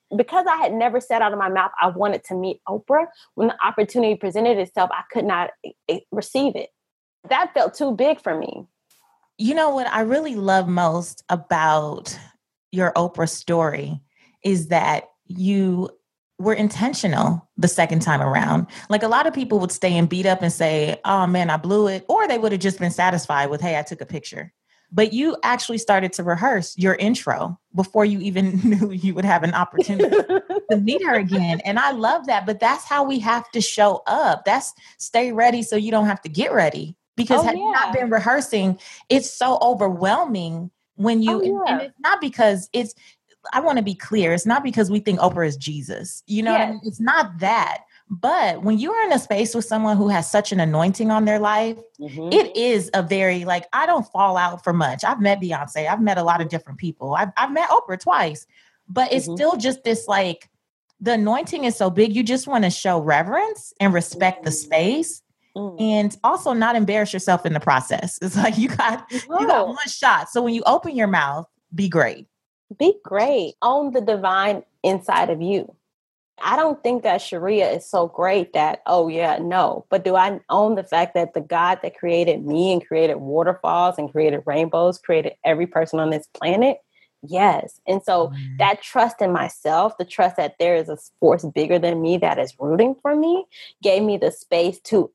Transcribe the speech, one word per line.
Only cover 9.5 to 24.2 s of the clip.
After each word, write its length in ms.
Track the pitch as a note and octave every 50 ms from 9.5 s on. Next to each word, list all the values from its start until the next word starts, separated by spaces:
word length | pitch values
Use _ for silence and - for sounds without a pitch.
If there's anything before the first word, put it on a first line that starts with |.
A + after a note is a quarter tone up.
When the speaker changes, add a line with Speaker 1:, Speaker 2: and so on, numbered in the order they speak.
| D4
Speaker 2:
know 160 | D#4+ D#4 D4+
what 160 | C#4 C4+ B3+ A3+
I 120 | - G#3+
really 340 | A3+ A3 B3+ D4 D#4+ D#4 B3+
love 320 | G#3+ G3 F#3+ F#3+ F#3+ F#3
most 560 | F3 F3+ F3 F3 E3 D#3+ F3 F3 - - - _ -
about 920 | F3 F3 D3+ - F3 D#3+ D#3+ D#3+ D#3 D#3 D3+ D3+ D3+ - - - - - - - _ _ _ _ _ _ _ _ -
your 200 | F#3 F#3 F3 -
Oprah 340 | E3+ F3 F3 E3+ - E3 E3
story 720 | - - - - E3+ E3+ D#3+ D#3 D3 D3 C#3+ C#3+ D#3 D3 - _ _ _ _ _ _ _ -
is 260 | G3 G3 F3+ D#3+ D#3
that 420 | F3 E3 - - D#3 - - - _ _ _
you 640 | - F3+ F3+ F#3 F#3+ G3+ G3 F#3+ F#3+ F3+ F3+ F#3 - - _ _ _ _ _ _ _ _ -
were 160 | F#3 G#3 A3
intentional 920 | - G#3+ G#3 - - G3 B3+ D4 - - G3 D3+ A2+ A2 - E3+ E3+ - _ _
the 120 | - C3 -
second 320 | - - E3+ D#3+ D#3+ E3
time 200 | D#3+ E3 D3+ C#3 C#3
around. 440 | C#3 C3+ - - - D#3 D#3 F3 - - - - -
Like, 140 | G#3 G#3+ G#3+
a 60 | A3
lot 180 | A#3 B3+ D4+
of 80 | D#4+ D#4
people 240 | C#4 B3+ A#3 A3 G#3
would 140 | F3+ F3+ -
stay 240 | - - F#3 F3
and 120 | E3+ E3 E3
beat 180 | F3 F3+ F#3
up 140 | G3 F#3 F#3 -
and 100 | E3+ E3+
say, 480 | - E3 D#3+ D#3 D#3 D3+ D3+ D#3+ - -
"Oh 220 | - G3 G3 F#3
man, 240 | F3 F3+ F3+ F3 E3
I 60 | D#3
blew 300 | D#3 D#3 F3 G3 G#3 G#3 G3+
it." 160 | F#3+ F#3+ F#3+ -
Or 180 | - G#4+ A4 F#4
they 100 | C4 A#3
would 140 | A3 G#3+ G3+
have 80 | F#3+
just 180 | E3+ G3 F#3 -
been 120 | F3+ F3 E3+
satisfied 580 | - F3 F#3 F3+ F3 - - D3+ C#3+ C#3+ C#3+
with, 100 | D3 D3
"Hey, 180 | E3+ F3 D#3+ D3
I 40 | D3+
took 180 | - F3 D#3
a 60 | B2+
picture." 460 | - - C#3+